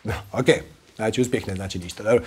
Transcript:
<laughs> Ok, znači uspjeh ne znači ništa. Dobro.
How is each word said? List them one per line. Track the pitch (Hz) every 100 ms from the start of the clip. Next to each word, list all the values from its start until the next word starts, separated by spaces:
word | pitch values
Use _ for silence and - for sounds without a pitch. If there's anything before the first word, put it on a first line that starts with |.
<laughs> | 104 - -
Ok, | 120 127 139 - - _ -
znači | 110 113
uspjeh | 120 - -
ne | 92
znači | 95 95
ništa. | 87 -
Dobro. | 104 120